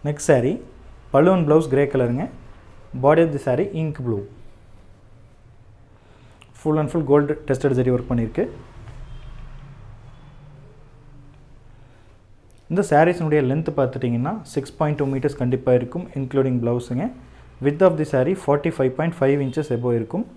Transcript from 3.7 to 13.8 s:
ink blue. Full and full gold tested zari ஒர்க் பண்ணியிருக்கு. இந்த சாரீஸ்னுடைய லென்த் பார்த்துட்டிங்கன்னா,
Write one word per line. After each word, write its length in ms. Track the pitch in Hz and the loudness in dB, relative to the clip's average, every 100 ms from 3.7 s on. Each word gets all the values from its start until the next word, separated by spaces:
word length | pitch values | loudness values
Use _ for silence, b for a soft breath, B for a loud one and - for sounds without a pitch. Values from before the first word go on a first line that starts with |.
| 165 | -4
ink 140 | 160 147 123 | -6 -4 -4
blue. 140 | 104 98 - - - - - - - - - - - - - - - - - b b b b - - | -4 -6 -16 -20 -20 -20 -20 -20 -20 -20 -20 -20 -20 -20 -20 -20 -20 -20 -20 b b b b -20 -8
Full 160 | 156 156 | -2 0
and 100 | 147 | 0
full 140 | 170 135 | -2 4
gold 180 | 143 143 151 - | 4 4 -4 -2
tested 260 | 131 139 127 | 0 2 2
zari 140 | 127 123 | 2 0
ஒர்க் 140 | 123 | 0
பண்ணியிருக்கு. 400 | 120 113 - 220 - - - - - - - - - - - - - - - - - - - - - - - - - - - - - - - - b b b b b _ - - - - | -2 -2 -2 -4 -6 -18 -20 -18 -16 -16 -16 -16 -16 -16 -18 -18 -20 -20 -20 -20 -20 -20 -20 -20 -20 -20 -20 -20 -20 -20 -20 -20 -20 -20 -20 -20 b b b b b _ -20 -20 -20 -2
இந்த 120 | 175 - | -2 4
சாரீஸ்னுடைய 520 | 147 165 175 156 151 127 | 6 4 2 0 2 2
லென்த் 220 | 143 160 | 0 -2
பார்த்துட்டிங்கன்னா, 640 | 147 | -2